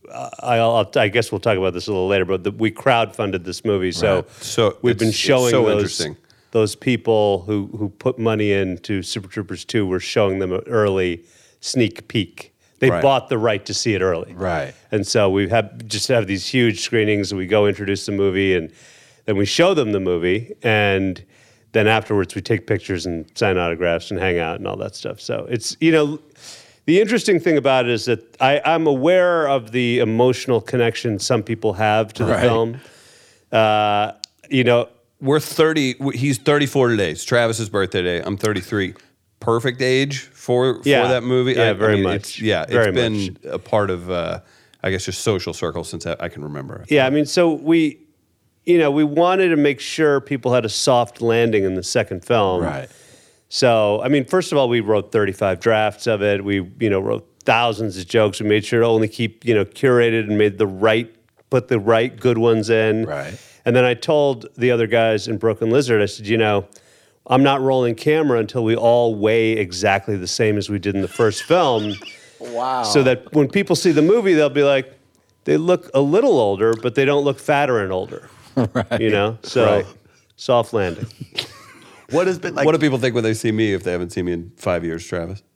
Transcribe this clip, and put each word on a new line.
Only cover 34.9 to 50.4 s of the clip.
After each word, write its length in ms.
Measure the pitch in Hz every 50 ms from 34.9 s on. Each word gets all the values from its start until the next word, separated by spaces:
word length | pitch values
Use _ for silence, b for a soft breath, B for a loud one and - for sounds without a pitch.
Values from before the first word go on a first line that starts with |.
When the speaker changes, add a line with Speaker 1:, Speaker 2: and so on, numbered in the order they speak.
| _ _ _ _ _ _
Speaker 2:
We're 200 | - 135 143 156
thirty, 540 | 147 - - - 160 160 160 156 143 131 123
w-, 220 | - 135 139 131
he's 220 | 120 131 143 135 -
thirty-four 500 | - - 147 147 147 131 - 139 127 120
today. 220 | 120 107 98 85
It's 140 | 87 87 -
Travis's 440 | - 127 120 117 113 113 101 113 98
birthday 340 | 92 101 98 92 - 101 90
today. 200 | 90 87 85 73
I'm 120 | - 101
thirty-three. 580 | 95 - 110 104 95 85 - - 104 95 90 - b b b b _ _ _ _ _
Perfect 400 | - 113 113 117 113 131 123 127 135
age 360 | 127 131 131 139 143 139 131
for, 600 | - - _ - - - 123 123 127 131 127 - -
for 60 | 139
Speaker 1:
Yeah. 200 | 143 127 120 127
Speaker 2:
that 140 | 131 123 117
movie. 300 | 123 127 127 123 127 127
Speaker 1:
Yeah, 160 | - 113 110
Speaker 2:
I, 20 | 104
Speaker 1:
very 200 | 95 104 110 107
Speaker 2:
I 40 |
mean, 80 | 101 98
Speaker 1:
much. 100 | 92 101
Speaker 2:
it's, 240 | 101 101 - - -
yeah, 220 | 110 110 101 85 78
it's 80 | - -
Speaker 1:
Very 180 | 120 113 104 92
Speaker 2:
been 240 | - 120 113 110 104
Speaker 1:
much. 180 | 98 92 90 - _
Speaker 2:
a 140 | - 67 95
part 300 | - - - 110 104 98
of, 200 | 92 87 87 90
uh, 300 | 90 87 85 85 85 87 _ b b b b b b b -
I 80 | 95
guess, 140 | 95 92 -
just 160 | - 90 - -
social 300 | 117 104 92 - - 85
circles 360 | - - 85 80 87 82 -
since 180 | - 82 -
I, 100 | 87 82 -
I 100 | - 85
can 140 | - 76 73
remember. 420 | 76 73 73 67 69 - - - -
Speaker 1:
Yeah, 180 | 151 143 131
I 40 | -
mean, 140 | 139 151 147
so 280 | 143 - 180 175 170 156
we, 480 | 139 135 151 165 170 160 151 - _ _ _ _ _ _ _ _ _ _ _ _ _ _
you 140 | - 175 170
know, 120 | 160 147
we 140 | 139 151 156
wanted 440 | 147 143 160 170 180 185 190 190 180
to 60 | 165
make 220 | 151 143 143 139 117
sure 400 | - - - - 160 151 143 139
people 320 | 131 - 143 127